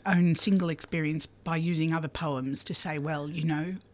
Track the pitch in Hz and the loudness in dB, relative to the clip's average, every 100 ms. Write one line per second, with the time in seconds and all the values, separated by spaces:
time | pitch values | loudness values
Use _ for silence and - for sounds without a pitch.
0 | 196 180 175 160 - 190 170 156 - 170 | 2 4 6 6 6 4 2 -4 -4 -4
1 | 156 156 - _ - 165 165 165 160 165 | -2 -2 -4 _ -6 -2 0 0 0 0
2 | 156 - 160 135 131 143 - 175 175 151 | -4 -6 -4 -4 -4 -4 -2 0 -2 -2
3 | 147 147 147 165 160 151 165 185 - | -4 -4 -6 -4 -2 -2 -4 -8 -12